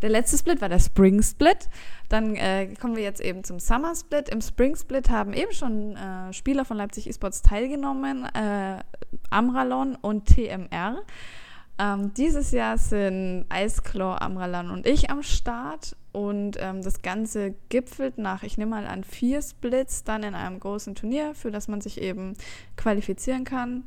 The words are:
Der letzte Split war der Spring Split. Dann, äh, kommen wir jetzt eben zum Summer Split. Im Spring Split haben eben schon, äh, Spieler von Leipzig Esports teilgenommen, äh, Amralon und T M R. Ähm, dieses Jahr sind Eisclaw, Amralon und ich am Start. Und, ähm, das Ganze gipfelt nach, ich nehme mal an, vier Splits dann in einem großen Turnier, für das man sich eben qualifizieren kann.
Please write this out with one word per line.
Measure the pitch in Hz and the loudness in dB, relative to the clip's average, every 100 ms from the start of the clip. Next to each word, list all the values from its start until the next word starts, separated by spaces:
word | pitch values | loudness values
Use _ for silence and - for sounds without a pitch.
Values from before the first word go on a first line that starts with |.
Der | 214 | 4
letzte | 220 240 - | 4 6 4
Split | - 339 | 4 2
war | 196 | 4
der | 175 | 6
Spring | - - 190 202 | 6 8 8 8
Split. | 214 - 320 381 - - - - - | 4 4 4 6 2 -4 -4 -4 0
Dann, | 214 220 208 | 0 0 0
äh, | 190 190 196 202 | 0 0 -2 -6
kommen | 247 226 | -6 -4
wir | |
jetzt | 202 196 | -4 -4
eben | - 180 | -4 -6
zum | 196 180 | -8 -4
Summer | - 233 320 330 | 2 2 2 -6
Split. | - 294 285 | -4 -4 -2
Im | 220 | -4
Spring | 214 - 254 330 | -4 2 2 2
Split | - 269 254 | -2 4 4
haben | 233 202 | 4 0
eben | 196 381 | -2 0
schon, | 392 269 214 214 202 | 2 2 0 -2 -6
äh, | 190 185 185 | -8 -8 -10
Spieler | 190 - 277 262 | -6 -2 -2 -2
von | 214 | -4
Leipzig | 202 - - | -6 -6 -8
Esports | - 196 - | -6 -6 8
teilgenommen, | - 208 254 285 277 269 269 269 254 | 8 8 -2 -4 -4 -4 -4 -6 -6
äh, | - 214 202 190 190 - - - - - | -4 -2 -2 -4 -8 -8 -6 -2 0 2
Amralon | 202 240 254 254 254 269 254 | 2 2 2 0 0 -2 -4
und | 202 214 208 | -4 2 8
T | - 226 | 8 8
M | 185 180 | -6 -6
R. | 165 185 277 403 - - - - - - - | -4 -4 -4 -10 -12 -14 -14 -16 -18 -12 -4
Ähm, | 202 202 202 | -2 0 -2
dieses | 220 302 294 269 | 0 2 2 4
Jahr | 247 220 220 | 2 2 4
sind | - 208 196 190 190 180 - | 4 4 2 -2 -2 -2 0
Eisclaw, | 180 208 - - 202 190 185 | 0 0 0 0 0 -2 -2
Amralon | - 185 180 180 175 | -4 -4 -6 -6 -6
und | 180 233 | -4 2
ich | 294 - | 6 6
am | 285 | 4
Start. | 294 - - 233 269 311 - - - | 2 2 2 -2 -8 -10 -12 -14 -10
Und, | 196 202 202 202 202 | -6 -4 -4 -6 -6
ähm, | 190 190 | -8 -6
das | 185 208 | -2 -2
Ganze | 185 190 220 214 202 190 - | -2 -6 -4 -4 -6 -8 -4
gipfelt | 240 254 - 269 247 | -4 -4 -6 -6 -6
nach, | 202 190 | -6 -6
ich | 208 - | -4 -4
nehme | 220 | -4
mal | 220 202 | -6 -8
an, | 185 | -10
vier | 190 - 240 277 | -10 -4 -2 0
Splits | - - 247 254 269 - | -4 -6 -2 0 -2 -4
dann | - 220 | -4 -4
in | 208 190 | -4 -6
einem | 180 185 | -8 -8
großen | 196 202 208 | -8 -8 -8
Turnier, | 202 214 269 302 | -8 -4 -4 -4
für | 294 240 | -8 -8
das | 208 214 | -8 -8
man | 208 | -8
sich | 202 - | -8 -8
eben | 190 185 185 208 - - - - | -8 -6 -10 -12 -14 -16 -14 -4
qualifizieren | 233 208 208 190 - 262 | 0 0 -2 -4 -4 -4
kann. | 254 262 247 247 | -4 -6 -6 -8